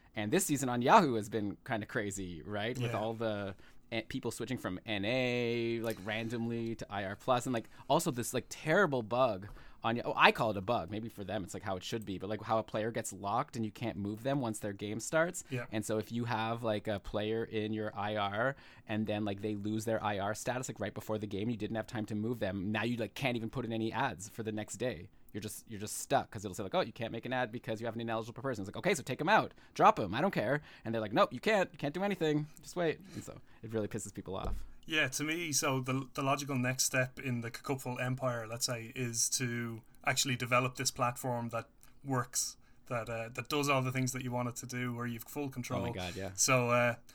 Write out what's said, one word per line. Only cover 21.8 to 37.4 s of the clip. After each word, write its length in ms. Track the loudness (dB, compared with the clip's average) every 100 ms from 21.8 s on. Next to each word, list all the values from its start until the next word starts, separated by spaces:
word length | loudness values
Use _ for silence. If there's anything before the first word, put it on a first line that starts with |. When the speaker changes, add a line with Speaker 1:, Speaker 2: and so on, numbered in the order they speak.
| -2
Speaker 1:
time 200 | -4 -4
to 80 |
move 240 | -2 -2 0
them. 340 | -2 -2 0
Now 120 | 0
you, 120 | 0 0
like, 160 | -2
can't 220 | -2 -2 0
even 140 | -2
put 160 | -4 -4
in 80 |
any 180 | -2 0
ads 380 | 0 -2 -2 -10
for 120 | -6
the 100 | -4
next 240 | -4 -6 -4
day. 320 | -4 -4 -10 -18 -12
You're 80 | -8
just, 240 | -8 -10 -12
you're 140 | -10
just 160 | -8 -6
stuck 340 | 2 2 2
'cause 140 | -6
it'll 100 | -8
say, 80 | -6
like, 120 | -2
"Oh, 80 | 0
you 100 | -2
can't 180 | -4 -6
make 140 | -6
an 80 | -4
ad 180 | -2 -2
because 300 | -4 -6 -4
you 60 | -4
have 80 |
an 80 | -4
ineligible 320 | -2 -2 -4 -6
person." 180 | -4 -4
It's 80 | -4
like, 80 | -6
"Okay, 180 | -4
so 80 | -4
take 160 | -2 -2
him 120 | 4
out, 240 | 4 4 -4 -12
drop 260 | 6 6 6
him. 160 | 0
I 60 | 2
don't 100 | 2
care." 300 | 2 2 0 -2 -10
And 100 | -4
they're 60 | -2
like, 140 | 0
"Nope, 180 | 4 4
you 80 | 2
can't. 320 | 2 4 2
You 60 | -2
can't 160 | -4
do 80 | -2
anything. 460 | -2 2 2 2 0 -8
Just 140 | -10 -2
wait." 240 | 0 0 -6
And 100 | -10
so 160 | -10 -14 -18 -14
it 100 | -4
really 160 | -2 0
pisses 240 | -2 -6
people 240 | -8 -6 0
off. 180 | 2 2 0 -8
Speaker 2:
Yeah, 240 | 0 4 4
to 160 | 2
me, 260 | 0 0 2
so 280 | 2 4 4
the, 260 | 4 0 0
the 100 | 0
logical 340 | 2 2 2 2
next 280 | 2 2
step 340 | 2 4 2 0
in 220 | -2 -2